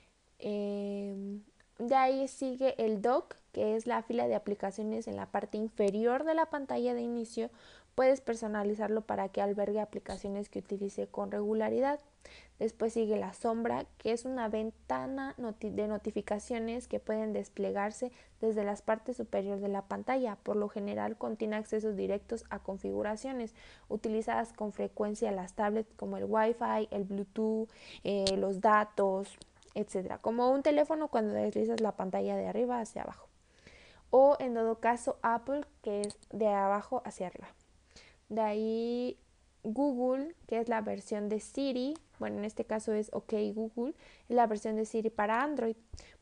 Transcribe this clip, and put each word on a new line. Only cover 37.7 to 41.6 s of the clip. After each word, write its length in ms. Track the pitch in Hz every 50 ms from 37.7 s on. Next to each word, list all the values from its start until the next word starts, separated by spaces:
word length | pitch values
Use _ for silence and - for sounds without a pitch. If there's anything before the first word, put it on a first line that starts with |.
| _ _ _ _ - - - - - _ _ -
De 120 | 214 220
ahí 800 | 220 214 208 214 220 220 220 226 233 233 240 240 247 247 - - _ _ _ _ _ _ _ _
Google, 720 | - 220 220 262 285 294 254 240 247 254 254 269 277 330 339 - -
que 120 | - 226 226
es 100 | 233 233
la 120 | 226 220
versión 480 | 214 208 202 202 - - 220 208 208 208
de 120 | 220 208
Siri, 540 | - - - 277